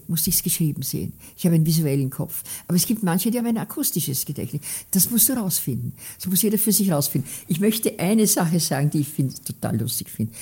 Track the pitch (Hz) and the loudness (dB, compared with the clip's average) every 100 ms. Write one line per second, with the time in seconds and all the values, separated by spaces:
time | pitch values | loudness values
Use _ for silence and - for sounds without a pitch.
0 | - 165 - 170 - - 160 143 135 - | -4 -2 0 0 0 0 0 0 -4 -4
1 | - - - - 180 165 156 160 151 139 | -6 -8 -18 -2 2 4 4 2 2 2
2 | 131 - - - - - - 175 - 220 | 0 -4 -8 -8 -12 -10 -2 0 2 0
3 | 190 180 233 240 233 226 - - 285 - | 2 2 0 0 0 -2 -2 -2 -2 -2
4 | - 131 - 143 90 147 - - - 190 | -2 -2 -4 -4 -4 -6 -8 -10 -2 0
5 | 175 233 - 262 196 - - 120 120 - | 2 4 2 2 0 -2 -2 -2 -4 -8
6 | - - - 185 214 208 - 202 196 151 | -14 -10 -2 2 2 2 4 4 4 2
7 | 139 151 - - - 165 202 220 - - | 2 0 -4 -8 -4 0 2 2 0 0
8 | 170 220 214 - 175 170 156 139 147 156 | 2 4 4 4 2 2 2 0 2 0
9 | 143 - 135 - - - - 117 113 - | 0 0 -2 -2 -10 -6 -4 -2 -2 -4
10 | - - 110 - | -6 -4 -6 -6